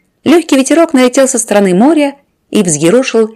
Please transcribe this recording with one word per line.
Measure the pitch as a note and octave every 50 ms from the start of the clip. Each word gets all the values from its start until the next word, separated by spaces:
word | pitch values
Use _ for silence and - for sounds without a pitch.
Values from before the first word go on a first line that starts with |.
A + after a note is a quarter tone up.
| _ _ _ _ -
Лёгкий | - C#4+ F4 D#4+ - - C4+
ветерок | C4 - D4 D#4 E4+ D#4+ -
налетел | B3+ B3+ B3 B3 - C4+ C4
со | - A#3
стороны | - - G#3 G#3 G3+ F#3+ F3+
моря | F3+ A3+ C#4+ E4+ D#4 C#4+ C#4 C#4 _ _ _ _ _ _ -
и | - G#3 G3+
взъерошил | F3+ D#3 D3 D3+ E3 G3 B3 C4 - - A3+ A3+ A3 A3